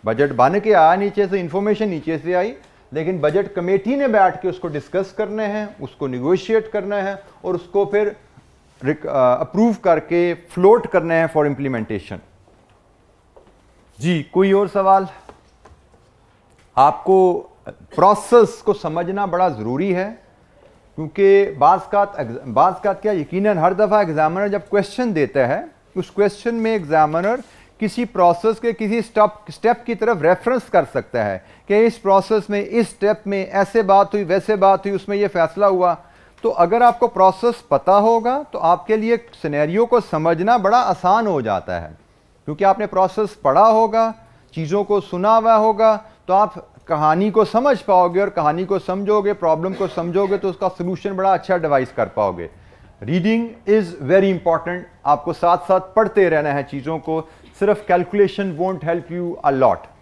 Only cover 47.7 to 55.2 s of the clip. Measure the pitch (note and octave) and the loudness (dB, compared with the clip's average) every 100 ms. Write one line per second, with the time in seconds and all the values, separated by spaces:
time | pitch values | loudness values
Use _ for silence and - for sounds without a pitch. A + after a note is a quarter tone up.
47.7 | A#3+ - F#3 F3 F3 G3+ F3 D3+ E3 F#3 | -2 2 2 4 0 -2 0 -2 -2 -4
48.7 | F#3+ - F#3 G3+ G#3 G3+ G3+ E3+ D#3+ F3+ | -4 -4 -6 0 0 0 -2 0 0 -2
49.7 | F#3 F#3 F3 E3+ F3 G3 G3 G3 E3+ F#3 | -4 -6 -4 -4 -2 -2 -2 -4 -4 -6
50.7 | - F3+ F3+ G3+ F#3 F#3+ F#3 - F#3 D#3 | -4 -8 -6 -6 -2 0 0 0 -2 0
51.7 | C#3 B2+ - G#2+ - G2+ F2 E2 - - | 0 0 -4 -4 -2 -2 -4 -12 -16 -20
52.7 | - - _ G#2 F3 F#3+ A3+ A#3 A3 - | -20 -20 _ -4 -2 0 -2 -4 -10 0
53.7 | G#3+ F3 F3 C3+ F#3+ G3 F3+ E3+ D#3+ D#3+ | 0 0 -10 2 2 2 0 -2 -2 -4
54.7 | F3+ - _ C#3 D3 | -10 -12 _ -2 0